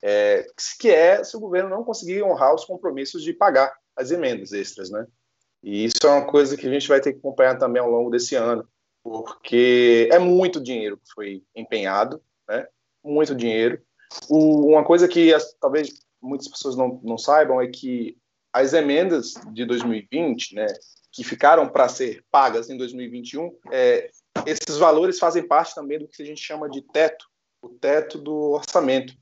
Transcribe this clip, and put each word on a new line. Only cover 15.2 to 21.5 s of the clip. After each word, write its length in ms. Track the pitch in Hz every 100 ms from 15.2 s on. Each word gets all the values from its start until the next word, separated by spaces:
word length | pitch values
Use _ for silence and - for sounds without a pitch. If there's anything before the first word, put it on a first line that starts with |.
| 165
as, 220 | 156 - _
talvez 400 | 139 147 143 - _ _
muitas 280 | 127 139 143
pessoas 280 | - 143 127
não, 240 | 127 123
não 120 | 113 113
saibam 460 | - 151 151 127
é 60 | 127
que 500 | 127 131 123 110 - _ _ _
as 220 | 123 135
emendas 640 | 160 147 143 185 160 117 - 107
de 100 | 110 120
dois 180 | 123
mil 160 | 120 110
e 80 | 101
vinte, 440 | 147 165 113 - 101
né, 100 | 107 101 _ _ _
que 120 | -
ficaram 460 | 120 117 143